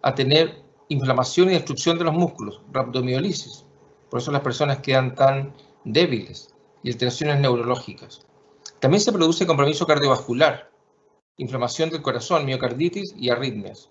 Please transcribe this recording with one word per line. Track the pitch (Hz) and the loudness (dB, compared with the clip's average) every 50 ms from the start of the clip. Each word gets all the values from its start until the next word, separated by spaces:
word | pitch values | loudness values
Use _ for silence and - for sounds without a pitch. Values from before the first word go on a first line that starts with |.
a | - 139 127 | 0 0 0
tener | 135 135 131 147 156 165 160 - - - _ _ _ _ _ | 0 0 2 4 4 2 2 -2 -14 -20 _ _ _ _ _
inflamación | 156 135 123 131 127 127 123 - - 175 180 190 | -4 -2 0 2 2 2 0 0 4 4 4 4
y | 185 | 4
destrucción | 165 - - 139 - - 165 170 | 0 0 -2 -8 -2 0 0 0
de | 165 175 | 2 0
los | 165 160 | 0 2
músculos, | 170 175 165 - - 110 101 101 - - - | 2 0 0 -2 -8 -12 -12 -12 -14 -20 -6
rhabdomiolisis. | - 131 131 127 120 131 123 127 127 131 160 202 170 - - - - - - _ _ _ _ _ _ _ _ _ | -4 -4 -4 -2 -2 -4 -2 0 -2 -2 -2 -2 -4 -6 -8 -14 -18 -20 -20 _ _ _ _ _ _ _ _ _
Por | - 120 | -6 -6
eso | 123 156 | -4 -2
las | 143 139 | -2 -2
personas | 143 135 117 - 151 143 135 139 | -2 -2 -2 0 0 0 0 -4
quedan | - - 131 131 127 127 127 | -2 0 2 2 2 0 0
tan | - 143 135 135 139 139 139 - - - _ _ _ _ | 4 4 4 4 2 -4 -8 -10 -18 -20 _ _ _ _
débiles | - 107 143 175 165 131 107 95 - - - - _ _ _ _ _ _ _ - | -2 2 2 2 2 0 -4 -6 -10 -16 -20 -20 _ _ _ _ _ _ _ -8
y | 123 | -8
alteraciones | 120 110 127 123 120 - 156 151 147 139 | -4 -2 -2 -4 -2 -2 -2 0 2 2
neurológicas. | 143 131 123 120 117 120 123 120 - - 92 - 113 - - - _ _ _ _ _ _ _ _ _ - _ _ | 4 2 2 0 0 -2 -2 -4 -4 -14 -16 -18 -20 -20 -20 -20 _ _ _ _ _ _ _ _ _ -20 _ _
También | - 135 165 208 | 2 4 4 4
se | 208 254 214 | 4 2 2
produce | 185 165 160 165 - 190 | 2 2 2 2 2 2
compromiso | 170 160 139 139 143 151 143 175 | 2 4 4 4 2 2 0 2
cardiovascular, | 156 151 143 143 139 127 - - - 120 127 160 147 123 - - - _ _ _ _ _ _ _ _ _ _ _ _ _ | 2 2 2 4 2 2 0 0 -4 2 2 2 2 2 -2 -12 -20 _ _ _ _ _ _ _ _ _ _ _ _ _
inflamación | - 135 113 131 127 120 120 - - 160 160 | -10 -10 -8 -4 -4 -4 -4 -2 -2 -2 -2
del | 160 156 147 | -2 -4 -4
corazón, | 143 120 120 - - 185 160 147 | -4 -4 -4 -2 0 0 0 0
miocarditis | 135 131 123 131 120 120 127 160 175 - 202 196 180 - | -2 -4 -2 -2 -4 -2 0 -2 -2 -2 -4 -10 -10 -12
y | - 123 123 | -6 -2 0
arritmias. | 120 120 139 131 110 104 98 95 - - - _ | 0 0 -2 -6 -6 -8 -10 -12 -16 -18 -20 _